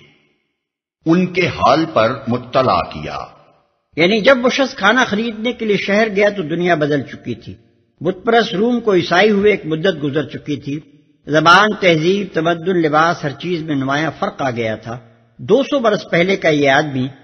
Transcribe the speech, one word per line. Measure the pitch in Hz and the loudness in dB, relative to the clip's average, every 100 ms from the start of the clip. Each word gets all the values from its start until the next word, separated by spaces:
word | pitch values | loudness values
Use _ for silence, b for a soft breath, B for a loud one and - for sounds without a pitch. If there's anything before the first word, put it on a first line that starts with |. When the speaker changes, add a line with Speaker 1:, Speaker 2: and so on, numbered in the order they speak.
| - _ _ _ _ _ _ _ _ _ 160 | -20 _ _ _ _ _ _ _ _ _ 0
Speaker 1:
ان | 175 180 | 2 2
کے | 180 165 | -2 -2
حال | - 120 143 160 | 0 2 2 2
پر | 120 113 127 - | 2 0 0 -4
مطلع | 123 - - 123 90 | -6 -2 0 2 0
کیا۔ | - 80 73 71 58 - _ _ _ _ _ - | -2 -10 -10 -10 -14 -20 _ _ _ _ _ -2
Speaker 2:
یعنی | 175 220 | 0 2
جب | 196 269 | 4 4
وہ | 247 | 2
شخص | - 262 | 0 -4
کھانا | - 196 247 | 0 2 2
خریدنے | 240 208 233 214 226 | 0 -2 -4 -4 -6
کے | 240 | -4
لیے | 220 190 | -2 -2
شہر | - 202 220 196 | 0 0 0 2
گیا | 208 | 0
تو | 202 | 0
دنیا | 151 170 175 | -6 -2 0
بدل | 165 147 147 | 0 2 -2
چکی | - - - | -4 -12 -10
تھی۔ | 110 - 92 _ _ _ _ | -12 -12 -20 _ _ _ _
بت | 151 185 | -6 -4
پرست | 240 226 214 | 2 2 2
روم | 175 233 240 | -2 0 0
کو | 226 | 2
عیسائی | 185 170 175 214 | 0 2 2 4
ہوئے | 196 208 | 4 2
ایک | 185 151 | 0 -2
مدت | 160 190 165 | -2 -2 -2
گزر | 143 147 131 | -4 -4 -6
چکی | - - 147 | -10 -8 -8
تھی۔ | 143 143 - _ _ _ - | -8 -10 -12 _ _ _ -2
زبان، | 151 160 180 214 196 | 2 6 6 4 2
تہذیب، | 185 160 165 202 190 | 2 2 2 0 -2
تمدن، | 165 160 170 165 180 | -2 -2 -2 -2 0
لباس، | 160 151 165 170 | 2 2 2 0
ہر | 151 | -6
چیز | 127 170 175 | -8 -6 -6
میں | 160 | -4
نمایاں | 139 131 139 156 135 | -4 -2 -2 -4 -4
فرق | 202 196 | -8 -4
آ | 139 | -6
گیا | 117 113 110 | -2 -4 -6
تھا۔ | 117 120 - _ _ - | -10 -14 -16 _ _ -16
دو | 127 233 | 0 2
سو | 269 285 | 2 0
برس | 226 208 - | 0 -2 -2
پہلے | 165 180 196 | 0 0 0
کا | 175 | 2
یہ | 151 139 | 2 4
آدمی | 135 156 131 131 - | 2 0 -4 -6 -8